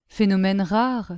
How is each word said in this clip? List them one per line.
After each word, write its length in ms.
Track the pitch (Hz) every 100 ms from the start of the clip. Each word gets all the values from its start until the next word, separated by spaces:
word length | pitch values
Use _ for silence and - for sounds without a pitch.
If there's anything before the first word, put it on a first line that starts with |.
| _
Phénomène 520 | - 208 190 190 196
rare, 520 | 180 214 247 247 196